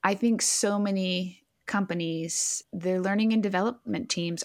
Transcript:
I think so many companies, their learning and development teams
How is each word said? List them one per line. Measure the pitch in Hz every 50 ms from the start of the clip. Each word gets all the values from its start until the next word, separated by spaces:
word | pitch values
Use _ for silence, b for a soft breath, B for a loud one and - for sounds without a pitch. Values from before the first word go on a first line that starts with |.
| -
I | 190 202
think | 190 - 233 226 -
so | - - - - - 202 202 208
many | 202 202 196 190 185 185 180 180 185 185 180 - _ _ _ _ _
companies, | - - 202 196 185 170 175 170 165 160 160 165 165 - - - - - - - _ -
their | 180 165 185 185 185
learning | 185 190 196 208 220 220 220
and | 226 202
development | 208 190 180 196 233 247 - _ 233 202 175 - -
teams | - 180 170 170 170 165